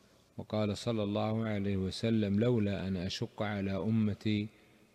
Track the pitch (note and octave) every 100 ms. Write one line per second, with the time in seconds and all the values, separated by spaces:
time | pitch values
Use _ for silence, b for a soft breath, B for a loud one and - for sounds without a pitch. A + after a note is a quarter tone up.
0 | b b b - G#2 G#2+ G#2+ G2 A#2+ A2+
1 | G2+ G#2 G#2+ A2+ A2+ G#2 G2 F#2+ F#2+ -
2 | A2+ A2+ G2+ G2+ A#2+ A#2+ G2+ F#2+ F#2 F#2+
3 | F#2+ - A#2 - G#2 G#2 G2 F#2+ G2+ A2+
4 | G#2+ F#2+ A2 G#2 G#2+ b b b b